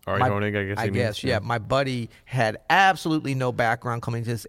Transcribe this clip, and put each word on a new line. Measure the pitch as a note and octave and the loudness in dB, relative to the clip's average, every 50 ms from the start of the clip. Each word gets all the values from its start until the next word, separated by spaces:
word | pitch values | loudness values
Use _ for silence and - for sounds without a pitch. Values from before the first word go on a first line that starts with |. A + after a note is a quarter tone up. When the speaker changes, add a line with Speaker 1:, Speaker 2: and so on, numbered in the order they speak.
| - | -6
Speaker 1:
Ari | G2 G2 G2 | -4 0 2
Speaker 2:
my | B2 C3 | 2 2
Speaker 1:
Honig, | G2+ G2+ G#2 G#2 G#2 G#2 | 2 0 0 0 0 -2
I | G2 | -2
guess | F#2+ G2+ G#2+ | -2 -2 -2
Speaker 2:
I | A2+ | -2
Speaker 1:
he | G#2+ | -2
means, | G2+ A#2+ A#2+ | 0 0 0
Speaker 2:
guess, | A2 G#2 - - | 0 -2 -4 -2
yeah. | C3 A#2+ | -2 -2
Speaker 1:
yeah. | G#2+ | 0
Speaker 2:
My | G2+ A2+ A#2 A#2 | 0 -2 -4 -4
buddy | G2+ - C3 C3+ C#3 C3+ B2+ B2 A2+ - - - - | -2 0 0 0 0 0 -2 -6 -6 -8 -12 -20 -16
had | - B2+ B2+ A#2 A2 G#2+ - - - | -6 0 0 0 0 0 -4 0 2
absolutely | E3 F#3 G3 F#3+ F#3 D3+ - E3+ D#3 D#3 - C3+ C3+ | 4 6 6 6 4 2 0 -2 -2 0 0 -2 -2
no | C3 B2+ B2 A2+ | 0 0 -2 0
background | A#2+ A#2+ A2+ A#2 A#2+ - B2 A#2 A#2 | 2 2 2 2 0 -2 -4 -4 -4
coming | - - A#2 A#2 A2+ | -4 -4 -4 -4 -2
to | A#2 | -4
this, | A#2+ G#2+ - | -4 -4 -4